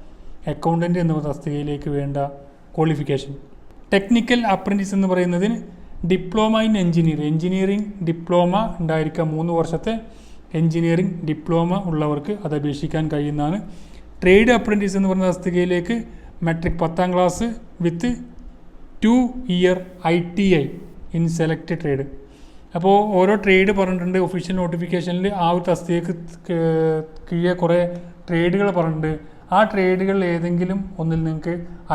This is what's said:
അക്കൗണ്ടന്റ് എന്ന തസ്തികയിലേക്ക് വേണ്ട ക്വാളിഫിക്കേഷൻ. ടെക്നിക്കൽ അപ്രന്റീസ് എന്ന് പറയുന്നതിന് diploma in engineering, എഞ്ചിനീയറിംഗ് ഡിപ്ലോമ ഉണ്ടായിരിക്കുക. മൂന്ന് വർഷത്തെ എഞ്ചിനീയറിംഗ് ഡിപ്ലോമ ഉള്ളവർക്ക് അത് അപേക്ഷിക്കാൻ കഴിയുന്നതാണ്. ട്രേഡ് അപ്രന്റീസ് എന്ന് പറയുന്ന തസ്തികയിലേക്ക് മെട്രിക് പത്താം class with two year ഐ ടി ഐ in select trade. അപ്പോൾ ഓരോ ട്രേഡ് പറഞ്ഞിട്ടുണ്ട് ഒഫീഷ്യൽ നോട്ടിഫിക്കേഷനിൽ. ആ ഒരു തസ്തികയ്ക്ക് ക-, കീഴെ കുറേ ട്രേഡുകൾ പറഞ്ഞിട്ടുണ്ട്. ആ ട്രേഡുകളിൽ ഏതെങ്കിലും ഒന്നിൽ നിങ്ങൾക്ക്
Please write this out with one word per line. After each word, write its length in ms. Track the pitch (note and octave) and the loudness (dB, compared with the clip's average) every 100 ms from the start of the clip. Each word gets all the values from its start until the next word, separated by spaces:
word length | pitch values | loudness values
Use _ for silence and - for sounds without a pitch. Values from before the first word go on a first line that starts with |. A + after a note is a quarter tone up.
| - - - - D#3+ | -18 -18 -16 -10 -6
അക്കൗണ്ടന്റ് 460 | C#3+ E3 E3 E3+ F3 | -2 0 2 2 0
എന്ന 180 | E3+ D#3 D3 | 0 0 -2
തസ്തികയിലേക്ക് 640 | C#3 D3+ D3 D3 C#3+ D#3 C#3+ | -4 -4 -4 -4 -4 -4 -4
വേണ്ട 200 | C#3 C#3 C#3 - - - - | -4 -4 -4 -6 -20 -20 -8
ക്വാളിഫിക്കേഷൻ. 580 | - D#3+ D3 D3 C3+ C#3 C#3 - - - - - | 0 0 0 -2 -4 -4 -14 -16 -20 -20 -20 -2
ടെക്നിക്കൽ 480 | G3 G3 A#3 G#3 A#3+ A3 | 0 2 2 2 2 2
അപ്രന്റീസ് 400 | F#3 G3+ G3+ G3 G3 | 0 0 -2 0 0
എന്ന് 120 | F#3+ | 2
പറയുന്നതിന് 440 | F3+ F3+ F3 G#3 A#3 - - - - E3+ | 2 2 2 0 -2 -6 -16 -16 -6 0
diploma 480 | F#3 - A3 A3 A3 A3 | 0 0 2 4 4 2
in 60 | G#3 | 2
engineering, 460 | F3 E3 E3 D3+ D3+ | 2 4 2 2 0
എഞ്ചിനീയറിംഗ് 560 | D#3+ F3+ F#3+ F#3+ G#3 G#3 - E3 | 0 0 0 0 0 -2 -4 -4
ഡിപ്ലോമ 460 | E3 - F3 F3 G3 A3 - | -4 2 2 4 2 -2 -2
ഉണ്ടായിരിക്കുക. 440 | D#3+ D#3+ D#3 E3 D#3 | -2 0 0 -2 -2
മൂന്ന് 180 | D#3 E3+ E3 | -2 0 0
വർഷത്തെ 340 | E3 D#3+ A3 A3+ - - - - - D#3+ | 0 -2 -4 -6 -6 -18 -20 -20 -6 0
എഞ്ചിനീയറിംഗ് 540 | D#3+ E3 E3 E3+ F#3+ - D3+ | 2 2 2 2 0 -2 -4
ഡിപ്ലോമ 500 | D3+ - E3 E3+ G3 F3+ | -4 0 0 2 0 -2
ഉള്ളവർക്ക് 420 | D#3 D3+ C#3+ D3 G#3 | -2 0 -2 -4 -6
അത് 100 | D3+ D3+ | -4 -4
അപേക്ഷിക്കാൻ 460 | D3 C#3 D3+ D#3+ D#3 | -2 -4 -4 -2 -2
കഴിയുന്നതാണ്. 460 | D3 D3 D3 D3 G3+ - - - - - - | -2 -2 -2 -2 -2 -6 -14 -16 -18 -18 0
ട്രേഡ് 300 | F#3 G3 A3+ A#3 | 6 6 8 4
അപ്രന്റീസ് 400 | - G#3 G3 G3 | 2 0 0 0
എന്ന് 100 | F#3+ | 2
പറയുന്ന 180 | F#3 F#3 | 2 2
തസ്തികയിലേക്ക് 640 | F3+ F3+ F3 F3 F3 F3 A#3 - - - - E3+ | 0 0 0 2 0 0 -4 -6 -14 -18 -6 -2
മെട്രിക് 300 | E3 E3+ - | -2 -2 0
പത്താം 300 | E3 E3+ F3+ | -2 0 0
class 240 | F3+ F3+ - A#3 A3 - - | 2 2 2 -4 -6 -12 -4
with 220 | E3+ E3+ A#3+ A#3 - - - - - - - - | -2 0 -2 -4 -8 -16 -18 -18 -20 -20 -18 -2
two 160 | G#3+ B3 B3 B3+ B3+ | 2 4 2 -2 -2
year 240 | F3+ F3+ F3+ - - E3 | 2 4 2 -4 -6 0
ഐ 40 | F3 F3 - | 0 0 0
ടി 100 | G3 E3 | 2 4
ഐ 20 | C3+ - - - - E3 | 2 -6 -16 -16 -8 -2
in 80 | E3 E3 | 0 0
select 320 | D#3+ D#3 - D#3+ | 0 -2 -4 -4
trade. 200 | D3 C3+ C3+ - - - - - - E3+ | -2 -2 -4 -10 -18 -20 -20 -20 -10 0
അപ്പോൾ 200 | F#3 G3+ G#3 F#3 | 4 6 6 4
ഓരോ 160 | F#3 G#3 | 4 4
ട്രേഡ് 280 | G3 F#3+ G3 G3 | 4 6 6 4
പറഞ്ഞിട്ടുണ്ട് 400 | F#3 F#3 F3 F#3 F3 | 2 0 0 0 0
ഒഫീഷ്യൽ 300 | F3+ - F#3 | -2 -4 -2
നോട്ടിഫിക്കേഷനിൽ. 640 | F3 E3+ F3 F3+ F3+ F3 G3 G3 | -2 -2 -2 -2 -2 -2 -2 0
ആ 20 | E3+ | 2
ഒരു 80 | F3 F3 | 2 2
തസ്തികയ്ക്ക് 420 | E3+ - E3+ E3+ E3+ - - - | 0 0 -2 -2 -6 -10 -12 -4
ക-, 540 | E3+ E3 D#3+ D#3+ D#3 D#3 - - | 0 2 2 2 0 -4 -12 -6
കീഴെ 240 | E3+ F3 F3+ | 0 0 2
കുറേ 180 | E3+ F3 F3 - - - - | 2 4 2 -4 -12 -14 -4
ട്രേഡുകൾ 400 | E3+ F3 G3 G3+ F3+ | 0 2 2 2 2
പറഞ്ഞിട്ടുണ്ട്. 360 | D#3+ D#3 D#3 D#3 - - - F#3 | 0 0 -2 -4 -8 -18 0 2
ആ 20 | G#3+ | 2
ട്രേഡുകളിൽ 520 | G3+ F#3 F#3 F#3+ G3 F3 | 2 2 2 2 0 0
ഏതെങ്കിലും 440 | E3+ F3 F3 F3+ G3 F#3+ - | 0 0 0 0 -4 -6 -6
ഒന്നിൽ 200 | D#3+ E3 | -2 0
നിങ്ങൾക്ക് 300 | D#3+ D#3+ E3 F3 E3+ - - | -2 -4 -4 -6 -8 -12 -2